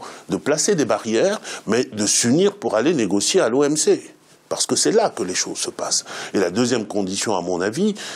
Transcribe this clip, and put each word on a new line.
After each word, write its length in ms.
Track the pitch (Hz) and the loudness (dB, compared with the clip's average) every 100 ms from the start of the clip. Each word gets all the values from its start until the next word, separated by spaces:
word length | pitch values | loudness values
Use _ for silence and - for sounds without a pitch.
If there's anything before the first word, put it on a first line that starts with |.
| - - - | -6 -14 -6
de 80 | 92 | -4
placer 380 | 127 156 - 185 | 0 0 2 2
des 100 | 113 | 2
barrières, 560 | 107 113 113 180 214 - - - | 0 0 2 2 0 -8 -10 -2
mais 160 | 113 | 0
de 240 | 123 107 101 | 0 -2 0
s'unir 480 | - 120 147 196 - | 2 4 4 2 0
pour 220 | 117 104 | -2 0
aller 160 | 135 | 2
négocier 480 | 151 101 101 - 185 | 2 2 0 2 2
à 80 | 127 | 4
l'O 160 | 131 147 | 4 2
M 100 | 151 | 2
C. 380 | 202 156 - - _ _ - | 2 2 0 -20 _ _ -8
Parce 160 | - - | -4 0
que 120 | 123 | 0
c'est 160 | - | 2
là 160 | 208 208 | 2 2
que 140 | - | -2
les 120 | 92 90 | -4 -2
choses 220 | 92 82 | -4 -4
se 120 | - | -6
passent. 360 | - - - - - - | -6 -4 -4 -4 -10 -4
Et 60 | 104 | 0
la 120 | 87 | 0
deuxième 340 | 98 123 123 104 | 2 2 0 -2
condition, 500 | 104 92 98 117 95 | -4 -2 -2 -2 -2
à 60 | |
mon 180 | 87 87 | 0 -2
avis, 360 | 98 131 214 202 - | -2 0 -2 -2 -10